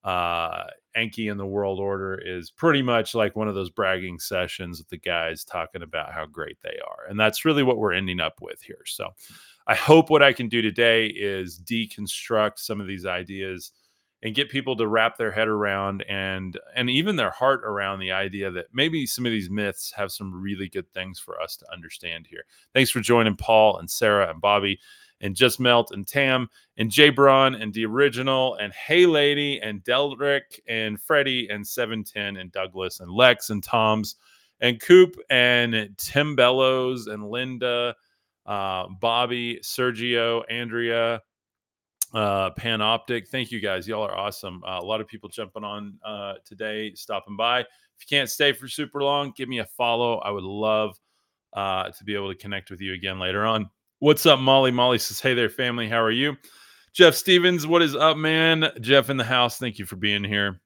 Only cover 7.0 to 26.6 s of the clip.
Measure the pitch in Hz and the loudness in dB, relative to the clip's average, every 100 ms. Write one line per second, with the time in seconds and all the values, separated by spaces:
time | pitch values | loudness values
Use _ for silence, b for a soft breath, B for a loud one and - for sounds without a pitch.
7 | - 101 107 107 160 147 127 117 104 90 | -12 0 0 2 0 2 2 2 0 0
8 | 95 90 80 - - - - - - - | -2 -4 -4 -6 -18 -18 -18 -18 -14 -10
9 | - _ B B B B - 110 - 160 | -12 _ B B B B -2 0 8 8
10 | 160 156 139 127 120 117 107 95 117 113 | 8 6 6 4 -2 0 0 2 4 4
11 | 110 - 101 95 92 85 87 117 110 - | 2 -2 -4 -4 -8 -12 -6 -4 -4 -8
12 | 101 - - 113 107 - - 104 98 95 | -10 -10 -2 2 2 -2 -8 -8 -6 -8
13 | 92 90 92 98 95 92 - _ _ _ | -6 -6 -8 -10 -10 -10 -14 _ _ _
14 | _ _ 110 110 127 135 135 117 110 113 | _ _ -6 -4 -2 -4 -4 -2 0 2
15 | 113 - 113 98 110 107 104 98 98 98 | 2 0 -4 0 0 0 -2 -2 -4 -6
16 | - 98 95 95 92 85 - 123 123 127 | -8 -6 -6 -6 -8 -12 -10 -4 0 0
17 | 185 180 104 - 131 135 110 101 98 98 | 0 0 -2 0 0 0 -2 -4 -4 -6
18 | 92 92 98 98 95 90 - 120 156 160 | -4 -4 -4 -4 -6 -6 -8 -2 -2 0
19 | 127 - 123 110 90 104 101 92 - - | -4 -4 -2 -2 -2 -4 -4 -6 -12 -8
20 | 98 - 98 90 98 98 95 98 85 92 | -8 -8 -12 -10 -8 -8 -8 -8 -10 -12
21 | 92 90 - 82 85 - - 87 80 - | -12 -14 -14 -10 -10 -12 -16 -18 -18 -14
22 | 87 82 82 82 - b b 131 127 123 | -12 -12 -14 -20 -20 b b 2 2 0
23 | 107 120 113 98 - 110 107 90 85 - | 4 4 4 0 4 8 8 4 -6 0
24 | 110 104 90 80 101 104 98 98 b b | 2 4 0 0 2 2 0 -6 b b
25 | b b 101 95 127 - 123 120 117 101 | b b -8 2 2 4 4 4 2 -6
26 | 98 143 135 131 120 b | -6 -2 0 0 -4 b